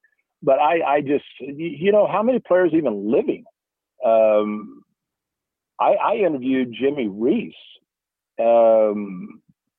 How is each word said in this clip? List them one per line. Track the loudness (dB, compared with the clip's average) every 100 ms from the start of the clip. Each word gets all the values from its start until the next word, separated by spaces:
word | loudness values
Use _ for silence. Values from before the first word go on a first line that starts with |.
| _ _ _ _
But | 0 2
I, | 2 0 0 -2
I |
just, | 0 -4 -4 -16
y-, | -16 -10 -10 -4
you | 2
know, | 2 2
how | 0
many | 0 -2
players | 0 2 2
even | 2 0 -2 -2
living? | 0 -2 -6 -12 _ _ _ _ _
Um, | 2 4 4 4 0 -6 -10 -20 _ _ _ _ _ _ _ _ _ -2
I, | 0
I | 0 -2 0
interviewed | -2 -2 -2 -2 -4
Jimmy | -4 -4 -2 -6
Reese, | -4 -2 -2 -6 -14 -20 -20 _ _ _ _ _ -4
um, | 2 4 6 4 2 -2 -6 -10 -16 -20 _ _ _